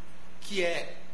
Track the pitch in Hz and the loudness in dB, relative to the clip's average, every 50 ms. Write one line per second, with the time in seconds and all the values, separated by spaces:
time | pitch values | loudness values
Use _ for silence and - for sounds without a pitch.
0 | - - - - - - - - - - 202 190 175 170 165 151 - - - - | -2 -2 -2 -2 -2 -2 -2 -2 0 0 2 2 2 2 2 2 0 0 -2 -2
1 | - - | -2 -2